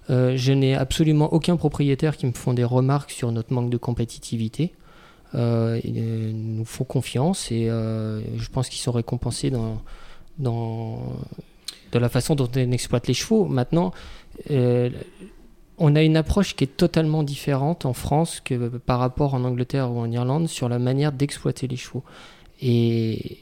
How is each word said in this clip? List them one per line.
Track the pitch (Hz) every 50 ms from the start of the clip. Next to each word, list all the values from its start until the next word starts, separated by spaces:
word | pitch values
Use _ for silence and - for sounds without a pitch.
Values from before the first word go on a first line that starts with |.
| - -
Euh, | 131 127 127 127 131
je | 131 123 139 135
n'ai | 139 135 131 135
absolument | 139 135 - - - 165 156 151 151 151 - -
aucun | 165 - - 175
propriétaire | 156 - 151 - - 147 143 139 - 160 156 147
qui | - -
me | 127 117
font | - - 127 123
des | 123 120
remarques | 120 127 127 131 131 143 143 139 -
sur | - - - 117 113
notre | 117 110 - 131
manque | 123 120 120
de | 123
compétitivité. | 117 - - 120 - 117 - - - - - 120 113 113 107 - - 151 180 - _ - - - - - - - - - - -
Euh, | 131 120 117 117 113 113 113 113 117 -
ils, | - 117 113
euh, | 113 113 113 113 110 110 110
nous | 110 110 110 110 110 113
font | - - - 131
confiance | - - 135 120 - - 120 135 175 196 - - -
et, | 113 113 113 113
euh, | 113 113 110 110 110 110 110 110 110 107 113 113 113
je | 113 113 -
pense | - 131 127 -
qu'ils | - -
sont | - 135 120
récompensés | 120 113 - 123 120 - 123 113 - - 139
dans, | 135 120 113 110 110 110 - - - - - - - - - - - -
dans, | 139 120 117 117 117 113 113 113 113 110 113 120 123 127 127 127 131 - - - - - - _ _ - - - - -
de | - 120
la | 120 120
façon | - 165 - - 165
dont | 139 127 117 123
on | 139 127 123 127
exploite | 120 - - - 120 - -
les | 123
chevaux. | - - - 220 220 185
Maintenant, | 151 135 127 123 - 156 165 180 185 - - - - - - - - - - - -
euh, | 147 131 123 123 120 123 123 123 - - - - - - 185 202 - - - - - - - - - -
on | 175 147 147
a | 156 160
une | 156 156
approche | 160 156 - - 208 190 - -
qui | - 139
est | 131 -
totalement | - 180 170 - 160 160 156 156 156 151
différente | 143 143 - - 143 139 131 139 151 175 - -
en | 135 120
France | - - - 143 151 165 - - - -
que | - 131 120 120 117
par | 123 120 - - 127 123
rapport | 127 127 123 - 147 139 139
en | 127 123
Angleterre | 127 123 120 123 - - 139 131 123
ou | 120 120
en | 117 117
Irlande | 117 120 123 127 139 160 165 156
sur | - - 131 120
la | 120 120
manière | 123 127 131 139 147 151 143
d'exploiter | 127 143 143 - - - 143 127 - -
les | 127 131
chevaux. | 123 - - - - - - - - - - - - - - - - 139
Et | 127 120 117 117 117 117 113 113 110 110 - - - - -